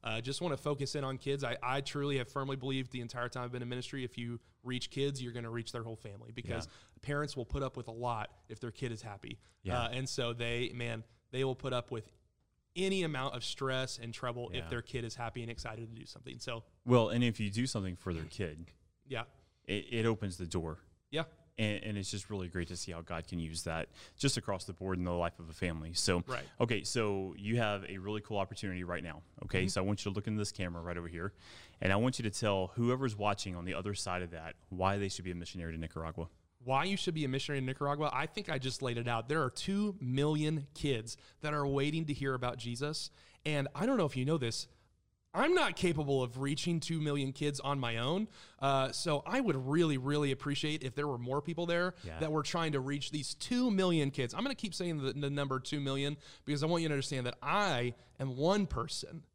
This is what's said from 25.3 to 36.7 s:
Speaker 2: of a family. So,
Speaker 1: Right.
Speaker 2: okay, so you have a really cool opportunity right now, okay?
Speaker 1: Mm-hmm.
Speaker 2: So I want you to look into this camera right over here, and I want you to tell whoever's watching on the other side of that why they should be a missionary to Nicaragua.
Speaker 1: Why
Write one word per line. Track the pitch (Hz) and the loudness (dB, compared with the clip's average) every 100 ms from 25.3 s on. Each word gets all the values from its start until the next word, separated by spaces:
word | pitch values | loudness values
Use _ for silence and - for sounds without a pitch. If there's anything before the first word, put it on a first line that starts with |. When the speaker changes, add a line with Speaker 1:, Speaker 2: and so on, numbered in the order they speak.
| - | -2
Speaker 2:
of | 80 | -14
a | |
family. | 80 90 80 80 87 | -2 -2 -2 -4 0
So, | - 90 87 | 4 4 2
Speaker 1:
Right. | 123 139 - | -6 -6 0
Speaker 2:
okay, | 117 107 | 2 2
so | - 123 107 98 95 82 | 0 2 2 0 -2 -6
you | 101 120 | 0 2
have | 110 101 95 | 2 0 -4
a | 95 | -8
really | 95 107 | -4 -4
cool | - 104 | -2 -2
opportunity | 95 95 101 90 | -2 -2 -4 -4
right | 87 87 | -2 -4
now, | 85 78 - - - | -4 -10 -16 -10 0
okay? | 92 | 2
Speaker 1:
Mm-hmm. | 92 | 4
Speaker 2:
So | 95 | 2
I | |
want | 95 104 101 | 2 2 0
you | |
to | 98 | -2
look | 104 | -2
into | 107 | -2
this | 104 | -2
camera | - 90 85 | -2 -4 -4
right | 85 87 | -6 -6
over | 82 | -6
here, | 85 95 - - - - - | -6 -6 -8 -20 -20 -20 0
and | 92 | 4
I | 98 | 4
want | 123 127 | 4 2
you | |
to | 113 | -2
tell | - 110 98 92 - | 2 2 2 0 2
whoever's | 117 127 135 104 | 2 2 0 2
watching | 104 101 98 87 | 0 0 -2 -4
on | 87 | -4
the | |
other | 78 98 98 | -2 -2 -2
side | - 90 | -2 -2
of | 90 | -4
that | 82 82 - - | -8 -10 -14 -10
why | 90 92 101 | 2 2 4
they | 98 | 0
should | - 92 | -2 -6
be | |
a | 87 | -6
missionary | 82 90 82 | -6 -6 -6
to | 80 | -4
Nicaragua. | 80 82 80 82 78 - _ _ | -6 -4 -6 -6 -8 -10 _ _
Speaker 1:
Why | 123 | 0